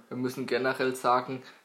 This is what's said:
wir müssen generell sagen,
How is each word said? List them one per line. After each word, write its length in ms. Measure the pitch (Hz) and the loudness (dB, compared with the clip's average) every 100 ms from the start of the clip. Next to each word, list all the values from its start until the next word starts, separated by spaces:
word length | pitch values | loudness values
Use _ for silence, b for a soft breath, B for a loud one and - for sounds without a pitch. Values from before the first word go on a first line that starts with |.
| - | -10
wir 80 | 123 | -4
müssen 300 | 127 131 123 | -4 -4 -2
generell 500 | 120 131 127 131 127 | 0 2 0 0 2
sagen, 480 | 123 127 127 131 B B | 2 2 2 -8 B B